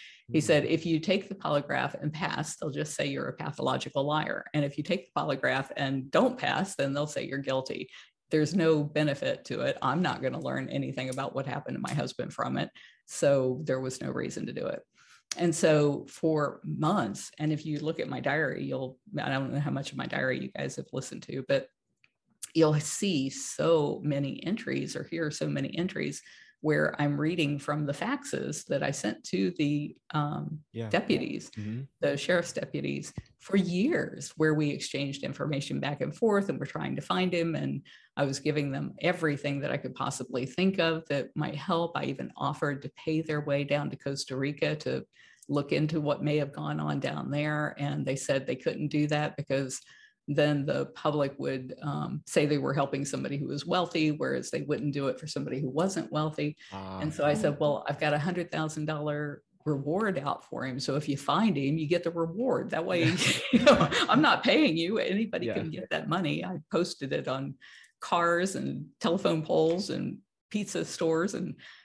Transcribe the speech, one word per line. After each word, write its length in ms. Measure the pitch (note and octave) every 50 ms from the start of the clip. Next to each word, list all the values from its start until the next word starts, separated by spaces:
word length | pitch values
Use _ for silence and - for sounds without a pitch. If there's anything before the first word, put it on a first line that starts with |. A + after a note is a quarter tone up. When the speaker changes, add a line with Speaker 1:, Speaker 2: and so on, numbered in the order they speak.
| - - - - _ -
Speaker 1:
He 60 | A#2 D#3
Speaker 2:
Mm-hmm. 60 | B2+
Speaker 1:
said, 180 | C#3+ D#3 D3 -
"If 200 | - E3 D#3 -
you 140 | E3+ E3 D#3
take 260 | - G3+ F#3+ G3+ -
the 80 | - G3
polygraph 640 | - - D3+ D3+ C#3+ C#3+ - C#3 C3 C3 D3 - -
and 120 | - D3+ D#3
pass, 420 | D3+ D#3+ - - - D3+ - -
they'll 160 | - D#3+ D3+
just 240 | C3 D3 D3+ D3+ -
say 120 | - D3
you're 200 | C#3+ C3+ C3+ C3
a 60 | B2+ B2+
pathological 680 | - - D3+ - - C3+ C3 C3 C3+ - D3 - C#3 C#3
liar. 400 | D3 D3+ D3+ - - - - - - -
And 100 | D3+ C#3+
if 140 | C#3+ C#3
you 80 | - D3
take 280 | - F#3 G3 - - -
the 60 | D3+
polygraph 500 | D#3 D#3 C3+ C3+ C3+ B2+ B2+ C3+ C3 - -
and 340 | C#3 C#3 C3+ C#3 C3+ B2+ C#3
don't 280 | - E3+ B3 B3 B3
pass, 380 | - - C3 - - F#3+ - -
then 180 | - C#3 C#3 C#3
they'll 140 | C#3+ D3+
say 180 | D3+ - C3+ A#2+
you're 120 | - C3+ C#3
guilty." 500 | C3+ C3+ C3 C3 C3 - - - - - - - - - _ _ _ _
There's 260 | - D#3 D3+ D#3 E3+
no 280 | G3 D#3+ D#3+ D#3+ D3 D3
benefit 640 | D3 - D3 D3+ D3 C3+ - C3+ C3 - - -
to 160 | - B2 A2
it. 160 | C3 C#3 - -
I'm 200 | - B2+ C3+ F3+
not 200 | F3 C#3 B2 -
gonna 180 | C3 B2+ B2+ D#3+
learn 280 | C#3 C3 C3+ C3+ C3 -
anything 400 | C3+ C#3 C3+ C3 C3 B2+ C3 C3
about 240 | B2+ C3 C#3 - -
what 100 | C3+ C#3
happened 280 | C#3 - - - - -
to 60 | -
my 120 | - - C#3
husband 400 | D3+ C3 C#3 - - - - -
from 240 | - A#2 B2+ C3
it. 120 | C#3 D#3 - - - - - - _ _
So 560 | - - - D#3+ C#3+ C#3+ C3+ C3 B2+ B2+ B2+ D#3
there 140 | C3+ C3 C3
was 220 | C3 B2+ C3 -
no 100 | C#3 C3
reason 340 | - - - - - - -
to 60 | - -
do 120 | - -
it. 140 | - - - - _ _ - - - - - _ - -
And 160 | - F3 E3+ D#3
so 500 | - - D#3+ D3+ D3 D3 D3 C#3+ - - -
for 520 | - - - D#3+ D#3 D3+ D3 - - - -
months, 680 | D#3 D3+ C3 D3+ D#3+ G3+ F#3+ A#2+ G2 G2+ - - - -
and 140 | - D3+ D#3
if 140 | D3+ D3+ -
you 140 | D#3 D3 D3
look 200 | D3 D#3 E3+ -
at 100 | - -
my 100 | C3+ B2+
diary, 440 | C3 C#3 C#3+ D#3 D#3 C3 - - C#3
you'll, 340 | C#3 C3+ C3 C3 C3 - - _ - - -
I 100 | - C3+
don't 240 | C3+ C3+ C3+ - -
know 60 | D3
how 120 | C#3+ -
much 200 | C3+ C#3 C#3+ -
of 60 | C3+
my 80 | C3+ B2+
diary 340 | - C#3 C#3 C3+ C3 B2+ C3+
you 100 | - C3
guys 240 | - C#3 C#3 C#3 -
have 100 | C#3 C3+ - -
listened 300 | C3+ - - - - -
to, 200 | - - C3+ C3
but 200 | - C#3 C3 - - _ _ _ _ _ _ _ _ _ _ _ _ _ _ - - -
you'll 240 | D#3+ D#3+ D3+ D3+ D3
see 500 | - - - - G#3 G3 F3 C#3 C3+ C3+
so 720 | - - - - - - D3+ E3 E3 D#3 D3 D3 - - C#3+
many 400 | D3+ C#3 C#3+ C#3 C3+ - - -
entries 500 | E3 G#3+ - - C3+ C3+ C#3 C#3+ D3 -
or 80 | - -
hear 260 | - E3 E3 D#3 D3+
so 160 | D3 - D#3+
many 300 | D3 C#3+ C#3 C3+ - -
entries 440 | - F3 F#3 - - D3 D3 D3+ - - - - - - - _ _
where 380 | - D#3 D3+ D3+ D3+ - - -
I'm 200 | D3 D3 D3 C#3+
reading 380 | D3+ D#3+ F3+ F3 D3+ C#3+ D3 C#3
from 260 | - - D3 D3+ D3
the 80 | C#3 C#3+
faxes 720 | - F#3 A3+ C#4+ C#4+ - - - - C3+ C#3+ D3+ - -
that 160 | - D3 C#3
I 80 | C#3+ C#3
sent 320 | D3 - - G#3 - - -
to 260 | - - F#3 G3 F3+ F3+
the, 380 | - D3+ C#3+ D3 D3 D3 - - - _ -
um, 500 | - D3+ D3 D3 D3+ D3 D3+ D3+ D#3 - - _ -
Speaker 2:
Yeah. 160 | A2+ A2+ G#2+
Speaker 1:
deputies, 640 | E3 F#3+ - - - - - - - - - -
Speaker 2:
Mm-hmm. 300 | - G#2+ G#2 G#2+ A2+ B2+ C#3 - _ _
Speaker 1:
the 160 | E3 D3 C#3+
sheriff's 360 | C#3+ - - D#3+ E3+ E3+ - -
deputies 600 | - - - - C#3+ C#3+ C#3+ C#3+ C#3+ D3+ - - - - - _ _
for 180 | - - -
years, 720 | G3+ E3+ E3+ F3 F3+ A3 D#4 F4 - - - - - C#3 - -
where 180 | - D#3 D#3 D3+
we 160 | D3+ D3+ D3
exchanged 520 | C#3 C#3+ - - - C3+ C#3+ C#3 C#3 - C#3+
information 560 | C#3 C3+ - C#3+ D3+ D3 C#3 C#3+ - C#3 C#3
back 220 | C3+ C#3+ D3 -
and 140 | C#3+ - -
forth 340 | - A#3 A3 G3+ G3+ G3 -
and 100 | C#3 -
we're 60 | C#3+
trying 300 | - - D#3+ D#3 - C3+
to 60 | D3
find 300 | - - F#3 F#3 F#3 F3+ F3+
him. 200 | E3+ E3 E3 D#3
And 320 | C#3+ C#3+ C3+ C#3 C#3 - - - - - _ _
I 80 | - C#3+
was 140 | C#3 C#3 -
giving 320 | - D3 D3 D3+ C#3+ C#3
them 220 | C3+ D3 C#3+ - - -
everything 580 | - E3+ F3+ E3+ D#3+ D3+ C#3+ C#3 - C#3+ C#3 C#3
that 120 | C#3 C3+
I 60 | C3
could 160 | - - C3 B2+
possibly 520 | - C3 C3 - - C3+ - - B2 B2
think 320 | C3 - F3 F#3 F#3+ F#3+ F#3+
of 260 | E3 E3 D#3+ D#3+ D#3+ -
that 200 | C#3+ C#3 - - -
might 200 | D3+ D3+ - -
help. 360 | C#3+ C#3 - E3+ E3 E3+ E3 -
I 100 | C#3 C#3+
even 260 | C#3 C3+ C#3 B2+ - -
offered 460 | - C#3 C#3 D3 - E3 C#3+ C#3 C#3 -
to 60 | D#3 - - -
pay 160 | D#3+ D#3 D#3+
their 200 | D#3+ D#3+ D3+ D3
way 220 | D3 C#3+ C#3+ C#3+ C#3+
down 280 | C#3+ C#3+ D3 D3 -
to 40 | D3
Costa 380 | - - C#3+ C#3 C#3 - - C3
Rica 400 | C3+ C3+ D3 D3 - D#3 D3+ D3+
to 280 | D3+ - C3 C3 C3 C3 - _ _ - - - _ - -
look 220 | C#3+ C#3+ C#3 -
into 300 | D3 C#3+ D#3 D3+ E3+ D#3
what 220 | D3 D3 C#3 - C#3+
may 140 | D3+ D3
have 140 | D3+ C#3+ C#3+ -
gone 260 | D3+ D3+ D3 D3 D3+
on 200 | D3+ D3+ D3 C#3
down 300 | C3+ - - - B2 -
there. 440 | C#3+ D3 D3+ D3+ D3+ D3+ D3+ - -
And 280 | - C#3+ D3 C#3+ D3+ C3
they 100 | C3+ C3+
said 300 | C3+ - - C3+ C3+ C3+
they 80 | - B2+
couldn't 320 | - - D3+ - - D3+ C#3+
do 180 | - D3 D3+
that 300 | D3 D3+ D3 D3 D3 -
because 420 | - D3 - C3+ C#3 C#3 B2+ - - - - - - - - _ _ _ -
then 360 | C#3+ D3+ D3 D3+ D3 C#3+ C#3
the 220 | D3 C3 C3+ C#3
public 460 | - - - - D#3 D3 D3+ C#3+ C#3 - -
would, 340 | C3+ C#3 C3+ C3 C3 C3 - -
um, 400 | D#3+ C#3+ C#3+ D3+ C#3+ A#2 C#3 D3+ -
say 180 | - - E3 D3
they 120 | C#3+ D3+
were 160 | C#3 C3+ C3+ C#3
helping 320 | D3 C#3 C#3 C#3+ C#3 C#3
somebody 320 | - C#3+ C3 C3+ C3+ C#3+
who 100 | C#3+ C3+
was 180 | C3+ C#3+ D3 D#3+
wealthy, 460 | E3+ E3+ F#3 E3+ - - E3 D#3 D3+
whereas 400 | D3 - C3+ C3 C3+ B2+ - -
they 100 | - C#3+ C#3+
wouldn't 300 | C#3+ D3 - D3 D3 C#3
do 140 | C#3+ C#3
it 100 | C3 B2+
for 80 | - D#3
somebody 360 | D3+ - C#3 C#3+ D3 B2+ C#3
who 80 | D3 B2+
wasn't 420 | B2+ D#3 F3+ G3 G3 E3 D#3+ -
wealthy. 460 | D3 D3+ D#3 D#3 D#3 - D3 D3 D3 - - -
Speaker 2:
Ah. 300 | - G2 F#2+ F#2+ F#2+ F#2+
Speaker 1:
And 140 | D3+ D#3 D#3
so 120 | - C#3+
I 80 | D3+ C#3+
said, 240 | A2 - D3 C#3+ -
"Well, 240 | D#3 D3 C#3 - -
I've 100 | D3+ D3 -
got 140 | D#3 D3+ D3
a 60 | D3
hundred 320 | C#3+ F#3 F3 F3+ E3 -
thousand 360 | - D#3 D#3+ D#3 D#3 D#3 D3+
dollar 540 | D#3 D#3 D3 D3 D3+ D3 D3 D3+ D3 C#3+ - - _ _ _ -
reward 560 | D#3 D3 C#3 C3+ D3 E3 G3 A3+ G3+ F3 C#3+
out 240 | C#3+ C#3+ - - -
for 220 | - - - B2+
him. 140 | C3 B2 C3+
So 140 | - - C3+
if 100 | D3 D3
you 80 | D3 C3+
find 400 | C3+ - - D3 F3+ A3+ G#3+ D#3
him, 200 | C#3+ C3+ C#3 D#3
you 100 | E3 D#3
get 160 | D3 F3 E3+ F3
the 80 | E3
reward. 600 | E3+ E3+ E3 E3 E3+ G#3 B3+ B3+ D3+ - - -
That 140 | - D#3+ E3+
way, 180 | F#3 F#3 F3 E3
<laughs> 500 | E3 F3+ - - - - - - - -
you 60 | -
know, 280 | - D4 B3 - D#3 - - - - -
I'm 120 | A3 C4
not 220 | D#4 B3 - - -
paying 320 | A#3+ G3+ D#4 D#4 G#3 D#3+
you. 220 | E3 E3 F3 A3 G3
Anybody 460 | - - F#3+ G#3 A3+ - - F3 F3+
Speaker 2:
Yeah. 80 | F3+ -
Speaker 1:
can 160 | - - D#3+
get 180 | - - F#3 -
that 180 | - D#3 D#3 D3+
money." 340 | D#3+ F#3+ F3 D3 D3 E3 F3
I 140 | F#3 F#3 D3+ - _
posted 420 | - E3+ F3 - - - C#3 C3 C#3+
it 160 | D3 C3+ C3+
on 260 | C3 C3+ C#3 C#3+ C#3 - - - - - - - _ _
cars 540 | - - F#3 E3+ E3+ E3+ E3+ E3+ F3+ G3 -
and 300 | C3 C3+ C3+ - C#3 D3+ - - -
telephone 460 | - F3+ E3+ F#3+ - E3+ E3 D#3+ D#3
poles 440 | E3 E3 D#3 D#3+ E3 E3+ F#3 G#3 -
and 280 | - - - - - - - _ _ _ _ _
pizza 340 | - G#3 G3 - - E3+ D#3+
stores 520 | - - - E3+ D#3+ D#3+ D#3+ E3+ - -
and 200 | - F3+ - - - - - - - -